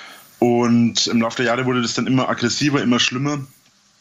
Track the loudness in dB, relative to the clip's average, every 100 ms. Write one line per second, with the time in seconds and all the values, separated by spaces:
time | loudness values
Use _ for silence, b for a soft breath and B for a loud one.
0 | B B B -2 2 2 4 4 4 0
1 | -2 0 0 -2 -2 0 0 -2 -2 -2
2 | 0 0 0 -2 -2 -2 0 0 2 2
3 | 0 -2 -4 -6 -10 _ _ _ _ _